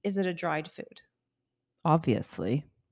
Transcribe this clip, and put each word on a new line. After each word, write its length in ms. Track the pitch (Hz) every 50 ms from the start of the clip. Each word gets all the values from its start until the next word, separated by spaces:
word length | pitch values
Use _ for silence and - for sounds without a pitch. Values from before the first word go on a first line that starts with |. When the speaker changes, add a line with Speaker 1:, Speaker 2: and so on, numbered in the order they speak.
| -
Speaker 1:
is 120 | 202 190
it 80 | 196 190
a 80 | 185 175
dried 380 | 165 - 165 156 156 156 -
food? 300 | - - - - - - _ _ _ _ _ _ _ _ _ _ _ _ _ _ _ _ _
Speaker 2:
Obviously. 800 | 160 156 165 160 139 113 - - - - - 85 95 120 147 - - _ _ _ _